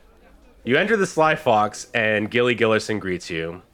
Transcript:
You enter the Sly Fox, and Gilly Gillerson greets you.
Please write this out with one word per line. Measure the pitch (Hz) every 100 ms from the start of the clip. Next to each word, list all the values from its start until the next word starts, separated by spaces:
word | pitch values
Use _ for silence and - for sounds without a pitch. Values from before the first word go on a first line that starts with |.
| - _ - - - -
You | - 139
enter | 202 220
the | 190
Sly | - 156 151
Fox, | - 107 107 - -
and | 120 110 107 104
Gilly | 113 123 117
Gillerson | 113 110 - 107
greets | 95 87 -
you. | 82 82 87 -